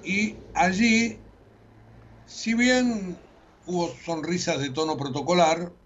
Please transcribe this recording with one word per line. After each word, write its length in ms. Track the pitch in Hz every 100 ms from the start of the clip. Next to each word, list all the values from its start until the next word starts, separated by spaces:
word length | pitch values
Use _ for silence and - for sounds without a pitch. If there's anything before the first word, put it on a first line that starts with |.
Y 320 | - 196 214 - - -
allí, 600 | 180 185 233 226 233 - - - - _ - - - - - - -
si 300 | - 220 226
bien 600 | 247 254 247 220 190 175 - - - _ -
hubo 260 | 180 170 -
sonrisas 560 | - 160 151 175 175 151
de 120 | 139
tono 260 | 127 156 151
protocolar 720 | 135 135 139 180 160 165 175 -